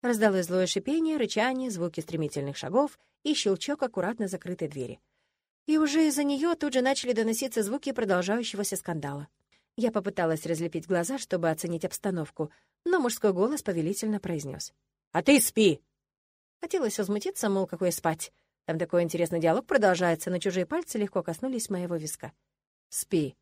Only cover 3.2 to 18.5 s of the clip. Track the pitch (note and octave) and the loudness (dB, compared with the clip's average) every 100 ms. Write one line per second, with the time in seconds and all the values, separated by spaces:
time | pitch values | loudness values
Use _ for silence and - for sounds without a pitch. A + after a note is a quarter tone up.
3.2 | D4 D4+ G#3 F#3+ - C#4+ B3 G3 F3+ A#3 | -4 0 0 0 -2 -4 -4 -2 -4 -2
4.2 | G3+ F3+ F3+ F3+ D#3+ C#3+ A#2+ - _ _ | -4 -4 -8 -6 -6 -6 -10 -10 _ _
5.2 | _ _ _ _ - D#4 D#4 D4 D#4+ C4+ | _ _ _ _ 0 2 4 4 2 2
6.2 | C#4+ C#4 E4 E4 D4 B3+ B3+ C#4 B3 A3+ | 0 0 0 0 0 2 2 2 2 4
7.2 | A3+ A3+ C4 A3+ G3+ C4+ - B3+ A3 F3+ | 2 0 -2 0 0 -2 -4 -2 2 2
8.2 | F3+ A3+ A3+ G3+ G#3 F#3+ - D#3+ C#3+ C#3+ | 2 0 -2 -4 -4 -4 -4 -4 -4 -8
9.2 | D3 _ _ _ _ - A3+ A3 G3 G3 | -10 _ _ _ _ -2 0 0 -2 0
10.2 | E3+ D#3+ E3 D#3+ E3+ E3 D#3 F#3 E3+ C4+ | 0 0 -2 -2 -2 -4 0 0 0 -4
11.2 | - F#3 E3 D#3+ F3 E3+ - - G#3 F3+ | -2 0 0 0 -2 -4 -4 -4 -4 -4
12.2 | D3+ - D3+ _ _ _ - F4+ B3 A3+ | -6 -6 -8 _ _ _ 0 2 2 2
13.2 | G#3+ F3+ G#3+ D4 - E3+ D#3+ G3 A3 G#3 | 0 2 0 0 -2 -2 -2 -2 -2 -4
14.2 | F#3+ E3 D3 D3+ - _ _ _ _ E3 | -2 -4 -6 -10 -12 _ _ _ _ 0
15.2 | A3 C#4+ - - G#3 D3 _ _ _ _ | 6 6 6 4 4 4 _ _ _ _
16.2 | _ _ _ _ E4+ F#4+ B3+ A3+ F#3+ G#3 | _ _ _ _ -4 -2 0 -2 -2 -2
17.2 | E4 G4 G#3+ G3 F#3+ F3 F3+ - E3 D#3+ | -2 -2 0 0 0 0 -2 0 -2 -2
18.2 | - _ _ | -8 _ _